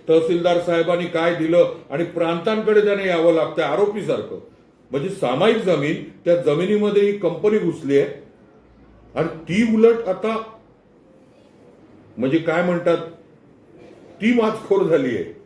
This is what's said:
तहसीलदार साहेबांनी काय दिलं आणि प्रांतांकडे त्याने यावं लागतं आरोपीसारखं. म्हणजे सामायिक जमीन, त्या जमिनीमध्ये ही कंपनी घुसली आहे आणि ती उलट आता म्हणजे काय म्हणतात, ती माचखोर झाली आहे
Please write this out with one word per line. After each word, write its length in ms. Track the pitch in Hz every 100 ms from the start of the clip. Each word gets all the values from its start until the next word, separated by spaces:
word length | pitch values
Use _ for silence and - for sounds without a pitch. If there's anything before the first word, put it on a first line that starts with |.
| -
तहसीलदार 500 | 160 165 175 175 170
साहेबांनी 460 | 170 170 165 175 175
काय 300 | 165 170 165
दिलं 380 | 160 175 170 - -
आणि 140 | 139
प्रांतांकडे 800 | 170 170 165 175 196 214 214 208
त्याने 260 | 202 196 190
यावं 260 | 170 165
लागतं 300 | 160 147 -
आरोपीसारखं. 760 | 151 151 202 208 151 123 - 95 - - _ _ _
म्हणजे 180 | 135 165
सामायिक 480 | - 131 131 202 226
जमीन, 460 | 190 160 143 170 - - -
त्या 100 | 175
जमिनीमध्ये 680 | 151 151 185 208 208 202
ही 160 | 202 202
कंपनी 400 | 175 - 214 214
घुसली 400 | 175 147 135 139
आहे 100 | - - - - - - _ _ - - - 123
आणि 120 | 160
ती 480 | 160 - 180 233 220
उलट 320 | 226 226 185
आता 280 | 185 220 220 - - _ _ _ _ _ _ _ _ _ _ - - - - - -
म्हणजे 200 | 131 160
काय 260 | 160 160
म्हणतात, 340 | 180 175 - 165 - - - _ _ _ _ - - - - -
ती 120 | 208 240
माचखोर 420 | 220 - - 196
झाली 320 | 175 160 131 110
आहे 200 | 82 -